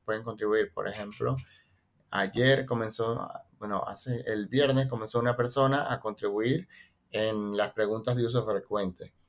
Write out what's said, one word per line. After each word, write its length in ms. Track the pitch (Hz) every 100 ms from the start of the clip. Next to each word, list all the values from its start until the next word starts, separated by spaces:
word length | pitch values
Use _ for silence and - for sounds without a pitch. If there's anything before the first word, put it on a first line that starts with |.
pueden 200 | - 107
contribuir. 500 | 117 107 107 110 101
Por 140 | - 98
ejemplo, 500 | 104 104 - 120 135 - - _ _ _ _ -
ayer 560 | 101 98 113 131 139 131
comenzó, 640 | 117 110 - 113 120 - - - -
bueno, 240 | 104 98 -
hace, 380 | 101 - 120 117
el 220 | 107 101
viernes 400 | 127 143 131 131
comenzó 320 | 117 110 120
una 160 | 123 120
persona 580 | 123 139 135 139 -
a 60 | 120
contribuir 680 | 110 104 104 104 117 160 - - - _ _
en 440 | 107 110 110 104 101
las 180 | 101
preguntas 420 | - 104 110 123 123
de 100 | 117
uso 180 | 123
frecuente. 680 | 110 98 - 104 95 - - _